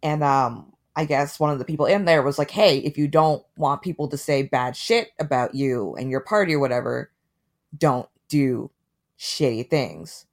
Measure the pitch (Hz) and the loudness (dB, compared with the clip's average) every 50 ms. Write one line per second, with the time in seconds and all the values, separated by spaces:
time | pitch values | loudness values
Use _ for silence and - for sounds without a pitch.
0 | - 156 151 151 147 143 139 135 131 120 117 104 - - _ _ _ _ _ 151 | -2 -2 -2 0 2 2 4 4 2 0 -2 -8 -16 -20 _ _ _ _ _ -6
1 | 156 147 151 135 143 143 - - 156 147 147 135 123 - 160 147 147 - 185 202 | -2 0 0 0 0 -2 -2 -2 0 0 0 -2 -4 -6 -2 -2 2 2 2 2
2 | 202 175 165 151 131 135 143 - 147 - - 190 214 196 147 139 - 147 143 - | 4 4 4 4 4 2 0 -2 -4 -4 0 4 4 4 4 4 0 -4 -2 0
3 | 147 147 147 160 156 156 151 - - _ _ - 151 143 143 139 - 185 165 - | -2 2 4 4 4 4 2 0 -4 _ _ -2 0 0 0 0 -4 -8 -6 -6
4 | 147 143 151 139 - - 151 139 139 135 - 131 123 127 123 - - - 226 233 | -6 -6 -6 -8 -4 -2 0 0 0 0 -2 -2 -2 -2 -6 -8 -2 0 0 0
5 | 220 - _ _ - 147 143 127 123 117 - 135 139 135 127 123 104 90 62 - | 0 -2 _ _ -4 -2 0 0 0 -2 -2 -2 -2 0 0 -2 -2 -4 -6 -8
6 | 120 135 131 135 131 - 214 214 202 175 160 147 139 131 123 123 127 123 120 123 | -6 -4 -4 -4 -4 0 2 2 2 2 2 0 2 2 0 -2 -2 -2 -4 -4
7 | 123 - _ _ _ _ _ _ _ _ _ _ _ _ - 147 - 151 131 123 | -6 -10 _ _ _ _ _ _ _ _ _ _ _ _ -8 0 2 2 2 2
8 | - - _ _ _ _ - 151 139 131 123 117 120 - _ _ _ _ _ _ | -4 -8 _ _ _ _ 0 2 2 2 0 -2 -4 -8 _ _ _ _ _ _
9 | _ _ _ _ - - - - 156 131 117 110 120 - - 151 131 87 80 78 | _ _ _ _ -12 -10 -4 -2 0 0 0 -2 -4 -2 -2 -2 -2 -4 -8 -14
10 | 165 160 - - - _ | -18 -18 -18 -20 -20 _